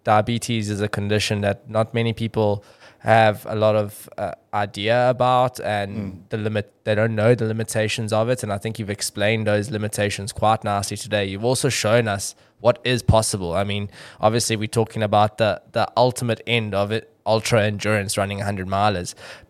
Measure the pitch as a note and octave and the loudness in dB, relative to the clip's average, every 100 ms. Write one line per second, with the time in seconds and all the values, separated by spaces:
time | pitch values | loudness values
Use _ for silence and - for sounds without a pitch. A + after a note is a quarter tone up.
0 | - G#2+ G#2 A#2 - A#2 G#2 G#2 G#2 - | 2 2 4 -2 -2 -2 -2 -2 -2 -2
1 | G2+ G#2+ - G#2 G2+ G2+ - G#2+ A2+ A#2 | 0 0 0 0 0 -2 -2 -2 0 0
2 | A#2 A2 A2+ A2 G#2 G2+ - - - - | -2 -2 -4 0 2 0 -4 -20 -20 -8
3 | A2 A2+ A2 F#2 - A2 G#2+ G#2+ G2+ - | 4 6 6 2 -4 2 2 4 0 -6
4 | - - G2 - - G#2+ G#2 G2+ G#2 A#2+ | -16 -8 -8 -8 -8 -4 -4 -4 0 2
5 | B2 B2 B2 B2+ B2+ - - G#2 G2+ G#2 | 2 2 2 4 2 -2 -4 -2 -4 -6
6 | G2 F#2 - A2+ G#2+ G#2+ G2+ _ - G#2 | -8 -10 -8 -6 -2 -4 -4 _ -2 0
7 | A2+ A2 A2 A#2+ A2 A2 A2 A2+ G#2+ - | 2 2 2 4 2 -2 -4 -2 -2 -2
8 | G#2+ G#2+ A2+ B2+ G#2+ G2 A2+ A2 G2+ G2+ | -2 0 0 -2 -2 -4 -4 -6 -6 -6
9 | - - G#2 A2 G#2+ G#2 G#2 G#2+ G#2 - | -6 -2 0 2 2 0 0 -4 -4 -2
10 | G#2 - G2 - G#2+ A2 G#2+ G2+ G2 G#2 | -2 -2 -8 0 2 2 0 -4 -4 -8
11 | A2 G#2 G2 G2 A#2 B2+ C#3 - G#2+ A#2 | -4 -2 -2 -2 -2 0 0 0 2 2
12 | A2 G2+ - - _ _ G#2+ - A#2+ B2 | 2 -2 -6 -12 _ _ 2 2 0 -2
13 | - A2 A2 G#2 F2 F2 G2+ G2+ G2+ - | 4 4 4 -2 -2 -2 -2 -4 -6 -12
14 | - - G#2+ A#2 - A2 A2 A#2 A2 A2 | -20 0 0 2 0 -2 -2 -2 -2 -2
15 | G#2+ G#2 G#2+ - A2 F#2 _ A2+ G#2 - | 0 2 2 2 0 0 _ -4 -2 2
16 | B2+ A#2+ A#2+ A2 - A#2 G#2+ G2 G2+ A2 | 0 0 -2 -4 0 -2 0 -2 -2 -4
17 | - _ - A2 A2 A#2 G#2+ G#2 G2+ G#2+ | -8 _ -2 0 2 0 0 -2 -2 -2
18 | G2 - G2 G2+ G2 G2+ F#2 G2 G#2+ F#2+ | -2 -2 -2 -4 -6 -6 -4 0 0 0
19 | F2+ - - - | -6 -12 -18 -16